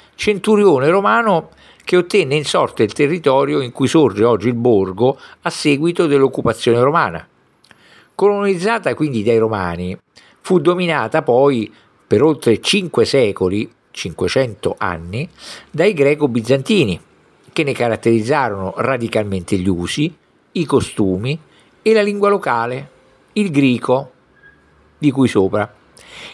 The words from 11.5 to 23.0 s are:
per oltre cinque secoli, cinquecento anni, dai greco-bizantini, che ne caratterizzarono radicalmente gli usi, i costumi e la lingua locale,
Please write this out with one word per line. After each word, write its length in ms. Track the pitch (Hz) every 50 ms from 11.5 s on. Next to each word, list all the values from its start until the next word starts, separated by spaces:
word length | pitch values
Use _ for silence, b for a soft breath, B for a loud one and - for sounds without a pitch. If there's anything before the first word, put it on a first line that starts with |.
| 135 117 104 - b b b b b _ _
per 160 | _ - 107
oltre 400 | 135 160 147 - - - 110 -
cinque 440 | - - - 208 180 160 - 120 110
secoli, 640 | - - 139 123 104 95 - 95 92 95 104 113 - _ _ _ _
cinquecento 840 | - - - 98 78 - 92 90 - 131 131 120 101 - - - -
anni, 500 | - 110 95 87 82 82 87 95 117 160 - B B B B B B B B
dai 240 | - 143 170 214 202
greco-bizantini, 1080 | 151 139 139 151 147 147 131 113 120 110 113 135 139 135 - 220 196 135 104 87 - - _ _ _ _ _ _ _ _ -
che 120 | _ 165 160
ne 100 | 139 127
caratterizzarono 1000 | - 123 117 110 98 - 113 113 113 107 117 151 151 131 117 101 98 95 92 -
radicalmente 800 | - 123 135 135 123 117 107 - 110 104 101 98 92 85 - 107
gli 100 | 95 90
usi, 480 | 98 90 85 87 87 - - 147 175 - _ _ _ _ _ _ _
i 140 | _ 185 160
costumi 720 | - 143 120 - - - - 107 95 92 92 107 131 151 160 b b b b b b b _
e 100 | _ 214
la 120 | 220 214 202
lingua 260 | 208 202 202 196 202
locale, 680 | 202 190 - 143 120 117 113 120 123 135 139 - _ _